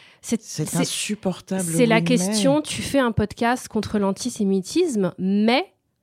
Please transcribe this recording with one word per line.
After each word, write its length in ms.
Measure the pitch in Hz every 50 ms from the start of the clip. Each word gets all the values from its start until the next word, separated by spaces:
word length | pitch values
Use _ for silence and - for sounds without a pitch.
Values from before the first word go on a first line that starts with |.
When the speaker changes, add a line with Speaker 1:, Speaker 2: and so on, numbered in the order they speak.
| - - _ _
Speaker 1:
C'est, 220 | - - 233 220 -
Speaker 2:
C'est 240 | - - - 156
Speaker 1:
c'est, 120 | - - 170
Speaker 2:
insupportable, 840 | 175 - - - - - 214 - - 190 175 - - - 190 190 185
Speaker 1:
c'est 240 | 170 160 165 247
la 120 | 226 226 226
Speaker 2:
huit 40 | 170
mai. 60 | 165
Speaker 1:
question, 520 | 254 240 180 190 214 214 208 277 277 302
tu 220 | 294 - - - -
fais 160 | - - 277
un 140 | 262 247 220
podcast 560 | - 214 202 - - 233 233 247 247 - -
contre 320 | - 214 202 - - 214
l'antisémitisme, 1120 | 202 196 196 - - 247 - - 214 196 196 190 180 - - 311 370 339 254 208 196 175 -
mais 560 | - 185 190 196 202 214 226 240 277 370 - _ _ _ _ _ _